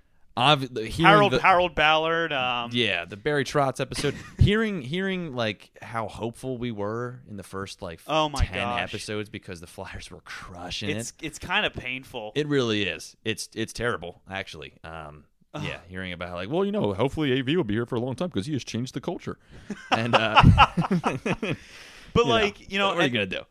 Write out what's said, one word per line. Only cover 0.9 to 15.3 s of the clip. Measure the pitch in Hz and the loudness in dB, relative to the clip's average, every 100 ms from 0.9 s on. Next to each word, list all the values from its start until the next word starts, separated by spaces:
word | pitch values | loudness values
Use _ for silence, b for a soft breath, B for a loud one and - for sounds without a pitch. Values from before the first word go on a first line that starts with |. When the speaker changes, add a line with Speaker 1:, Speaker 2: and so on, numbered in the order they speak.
| 113 185 | 4 6
Speaker 2:
Harold, | 208 202 | 8 6
Speaker 1:
the | 127 | 4
Speaker 2:
Harold | 180 180 180 147 | 4 4 2 2
Ballard. | 151 156 160 165 165 | 4 4 2 0 0
Um, | 143 127 120 120 | -2 -2 -2 -2
Speaker 1:
Yeah, | 123 110 90 | 0 0 0
the | 85 101 | -4 -6
Barry | 147 147 | -2 0
Trotz | 131 147 135 - | 0 0 0 -2
episode. | 131 127 143 117 - | -6 -4 -4 -4 -4
Speaker 2:
<laughs> | - | 4
Speaker 1:
Hearing, | - 214 220 190 | 4 4 0 -4
hearing, | 123 175 190 185 165 123 | -6 -4 -2 -4 -4 -2
like, | 110 95 - - | -2 -2 -10 -18
how | 107 113 107 | -10 -6 -6
hopeful | - 113 113 131 123 | -6 -6 -6 -8 -6
we | 120 | -6
were | 104 101 113 123 127 - | -4 -4 -4 -8 -10 -14
in | 101 | -14
the | |
first, | 92 95 98 - | -10 -10 -10 -10
like, | 95 82 - | -12 -10 -2
Speaker 2:
Oh | 156 156 | 0 2
my | 139 - | 0 0
Speaker 1:
ten | 92 | 0
Speaker 2:
gosh. | 101 120 | -2 -2
Speaker 1:
episodes | 95 104 - 107 107 | -4 -6 -6 -6 -6
because | 104 - 87 | -12 -12 -14
the | 87 | -14
Flyers | - 92 - - | -14 -12 -12 -14
were | 87 | -16
crushing | - - - 90 87 - 107 | -16 -14 -14 -14 -10 -6 -4
Speaker 2:
It's, | 107 120 - | -4 -6 -10
Speaker 1:
it. | 156 | -12
Speaker 2:
it's | - | -10
kinda | 151 190 170 | -4 -2 -2
painful. | - 127 127 131 127 107 139 | -4 -8 -10 -10 -10 -6 -4
Speaker 1:
It | 151 | 0
really | 143 120 107 | 2 2 2
is. | 95 80 - - 113 | 0 -4 -10 -8 -6
It's, | 104 - | -4 -6
it's | 101 110 | -6 -6
terrible, | - 120 92 85 - - | -4 -4 -4 -8 -14 -12
actually. | 95 98 80 69 - 80 | -10 -10 -12 -16 -16 -14
Um, | 80 76 76 73 | -14 -14 -18 -20